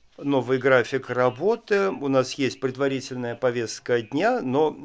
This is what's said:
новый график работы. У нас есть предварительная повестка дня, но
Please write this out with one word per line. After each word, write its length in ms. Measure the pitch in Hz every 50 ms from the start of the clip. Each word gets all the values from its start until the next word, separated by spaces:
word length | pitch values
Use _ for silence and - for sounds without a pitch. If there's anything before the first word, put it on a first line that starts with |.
| _ _ _ -
новый 400 | 147 143 143 131 117 120 135 131
график 520 | 123 135 131 123 110 - 139 131 - -
работы. 800 | 120 123 123 123 113 123 165 208 233 226 - - 208 196 196 190
У 200 | 127 120 139 139
нас 260 | 135 131 123 127 -
есть 260 | - 135 117 - -
предварительная 720 | - 131 113 127 139 139 135 131 127 - 131 127 123 120 113
повестка 680 | - 131 127 120 123 113 107 - - - - 120 123
дня, 380 | 117 - 135 147 190 233 254 240
но 320 | 170 131 123 147 156 151 - -